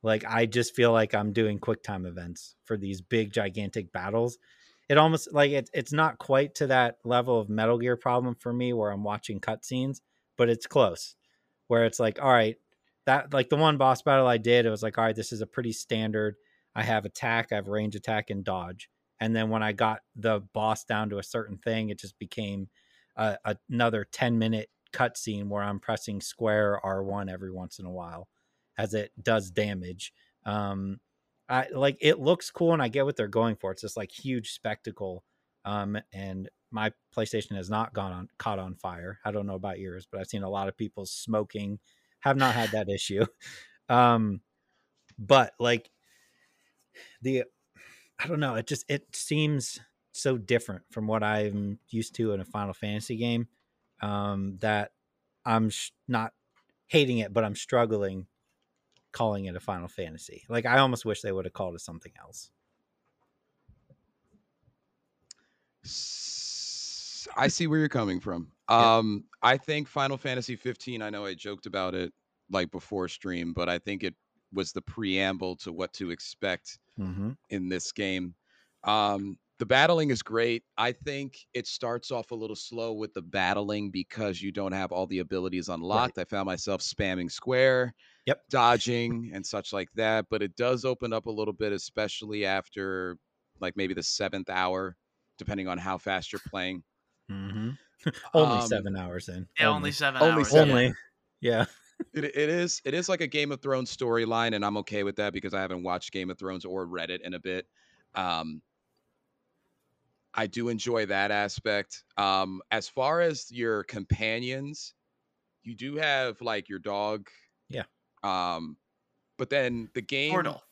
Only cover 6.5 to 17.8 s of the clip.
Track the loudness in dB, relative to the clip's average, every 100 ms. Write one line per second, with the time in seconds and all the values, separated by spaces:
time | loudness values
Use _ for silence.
6.5 | 0 4 6 4 0 2 2 4 2 2
7.5 | 2 4 4 2 0 2 2 0 -4 -4
8.5 | -2 0 0 0 -2 -4 -4 -6 -6 -4
9.5 | -6 -4 -2 -2 -4 _ _ _ 2 4
10.5 | 4 2 4 6 4 -12 -16 _ _ _
11.5 | _ _ 4 4 4 0 2 6 6 6
12.5 | 0 _ _ _ _ 4 4 4 0 2
13.5 | 6 6 6 4 4 4 6 6 4 6
14.5 | 6 6 0 -2 2 0 0 -4 -6 -6
15.5 | -4 -4 -6 -2 -2 0 0 0 -2 _
16.5 | _ _ -4 0 0 0 -6 -2 0 0
17.5 | -2 -2 -2